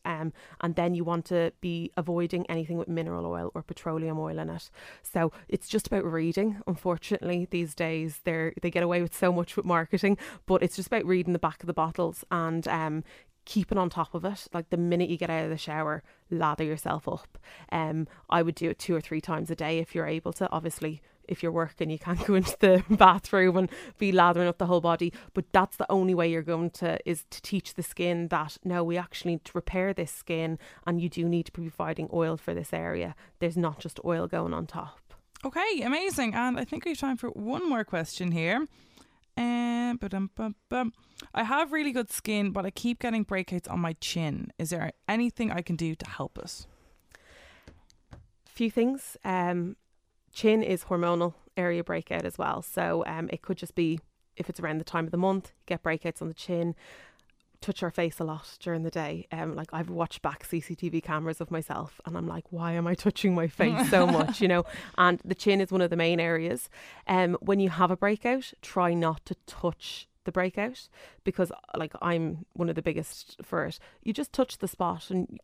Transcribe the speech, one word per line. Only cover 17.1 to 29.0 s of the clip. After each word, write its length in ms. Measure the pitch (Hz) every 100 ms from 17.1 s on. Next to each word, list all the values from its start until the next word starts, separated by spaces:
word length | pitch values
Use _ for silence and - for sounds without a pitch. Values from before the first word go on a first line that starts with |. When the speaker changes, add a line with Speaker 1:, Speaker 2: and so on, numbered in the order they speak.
| - - - - - -
Speaker 1:
Um, 360 | 160 156 160 156 - -
I 140 | 170
would 120 | 170 160
do 140 | 165
it 80 | -
two 180 | - 165
or 60 |
three 200 | - 156
times 280 | - 160 160
a 60 | 160
day 240 | 156 165
if 160 | 165 -
you're 120 | 156
able 260 | 160 175
to. 160 | - 185
Obviously, 500 | 160 165 - 156 156 - _ -
if 140 | 170
you're 80 | 165
working, 400 | 165 160 - 160
you 80 | 156
can't 240 | - 170 -
<laughs> 0 |
go 80 |
into 220 | 190 - -
the 240 | 202 185 -
bathroom 680 | 208 190 185 - 196 185 180
and 120 | 185 - - -
be 120 | 202
lathering 360 | 185 175 175 175
up 100 | 175
the 80 | 175
whole 160 | 175
body. 320 | 170 165 175 - - -
But 100 | -
that's 260 | 190 196 -
the 140 | -
only 240 | 196 185 180
way 120 | 170
you're 140 | 165
going 300 | 160 165 170
to, 260 | - 170 160 -
is 180 | 165 -
to 100 | -
teach 360 | - 196 - -
the 80 |
skin 460 | 165 - 175 170 170
that, 280 | 165 151 -
no, 200 | 185 175
we 140 | 170
actually 360 | 175